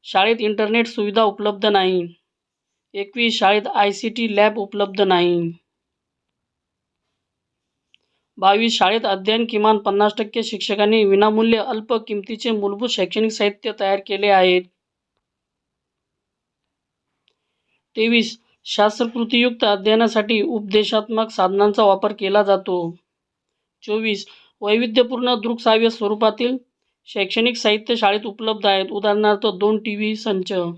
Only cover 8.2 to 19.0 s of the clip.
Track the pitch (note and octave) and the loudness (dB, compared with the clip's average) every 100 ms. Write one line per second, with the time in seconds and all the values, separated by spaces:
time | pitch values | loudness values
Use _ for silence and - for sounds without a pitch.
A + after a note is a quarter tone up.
8.2 | _ - F#3+ G3+ A#3 A3+ F#3+ A3+ A3 F#3+ | _ 0 2 4 2 2 2 2 -2 -2
9.2 | F#3+ A3+ A3+ G#3+ G#3+ G#3+ G#3 G3 G#3 G#3 | 0 -2 0 2 2 2 0 2 0 0
10.2 | G#3 A#3 A3 G3 - G#3 G#3 A3 G3+ G3 | -6 -6 -6 -8 -6 0 2 4 4 4
11.2 | G#3+ G#3+ A3+ A3+ G3 A3 A3 A#3 A3 G#3 | 4 2 2 0 -2 -8 -4 -4 -4 -10
12.2 | G3 A3 A#3 G#3+ G3+ G3+ A#3+ - F3+ G#3+ | -8 -8 -4 -2 -4 -4 -6 -4 -4 -2
13.2 | A3 A3 G#3 G3+ - G#3+ G3 G3 G3 G3 | -2 0 -2 -2 -10 -4 -2 -2 -4 -2
14.2 | G#3 G3 F#3 F3+ F3+ _ _ _ _ _ | 4 4 6 2 -2 _ _ _ _ _
15.2 | _ _ _ _ _ _ _ _ _ _ | _ _ _ _ _ _ _ _ _ _
16.2 | _ _ _ _ _ _ _ _ _ _ | _ _ _ _ _ _ _ _ _ _
17.2 | _ _ _ _ _ _ _ - A3+ A#3 | _ _ _ _ _ _ _ -2 2 2
18.2 | A3+ - _ _ - - G#3 G#3+ | 0 -8 _ _ -8 0 0 0